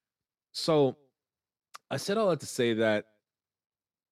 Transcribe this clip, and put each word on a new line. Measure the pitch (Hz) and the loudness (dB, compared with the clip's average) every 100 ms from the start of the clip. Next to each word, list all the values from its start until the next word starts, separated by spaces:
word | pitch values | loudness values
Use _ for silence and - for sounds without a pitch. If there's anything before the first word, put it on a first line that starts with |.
| _ _ _ _ _ | _ _ _ _ _
So | - - 151 135 113 _ _ _ _ _ _ _ - - | -10 0 2 2 0 _ _ _ _ _ _ _ -20 -10
I | 131 | -10
said | - 208 | -4 0
all | 208 | 0
that | 156 | 0
to | 107 | -4
say | - 120 110 | -2 0 2
that | 113 107 - _ _ _ _ _ _ _ _ _ _ | 2 0 -2 _ _ _ _ _ _ _ _ _ _